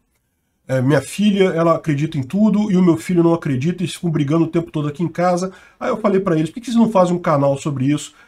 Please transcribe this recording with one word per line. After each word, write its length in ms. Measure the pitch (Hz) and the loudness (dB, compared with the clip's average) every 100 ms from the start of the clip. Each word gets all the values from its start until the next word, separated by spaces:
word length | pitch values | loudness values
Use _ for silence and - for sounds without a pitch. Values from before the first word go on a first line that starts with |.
| _ _ _ _ _ _ - | _ _ _ _ _ _ -4
É, 140 | 131 | -2
minha 180 | 127 147 | 2 0
filha, 500 | - - 208 196 185 | 0 -2 0 2 2
ela 260 | 160 165 160 | 2 0 0
acredita 420 | - 143 156 147 | 0 -2 -2 -4
em 60 | |
tudo 480 | 120 196 214 196 208 | -4 0 2 2 2
e 40 | 180 | 2
o 60 | |
meu 140 | 185 160 | 4 2
filho 260 | - 175 | 0 2
não 100 | 170 | 2
acredita 520 | 165 160 131 151 175 | 2 -2 -4 -2 -4
e 20 | 175 | -6
ficam 240 | - 175 | -6 -4
brigando 360 | 156 139 165 160 | -2 0 0 0
o 20 | |
tempo 240 | 170 165 | -2 -4
todo 160 | 156 147 | -6 -6
aqui 120 | 147 | -4
em 60 | 170 | -6
casa. 460 | - 180 175 185 - - - | -2 0 0 -4 -10 -20 -10
Aí 100 | 247 | -6
eu 60 | 240 | -2
falei 220 | 208 190 | 0 0
pra 180 | 190 156 | 0 0
eles, 140 | 160 | -2
"Por 40 | |
que 60 | - | -6
que 40 | - | -2
vocês 100 | 226 | 2
não 140 | 226 | 4
fazem 240 | 190 180 | 4 2
um 60 | 175 | 2
canal 360 | 175 147 139 139 | 0 2 2 0
sobre 280 | 160 135 | -4 -2
isso?" 300 | 131 147 - _ | 0 -2 -4 _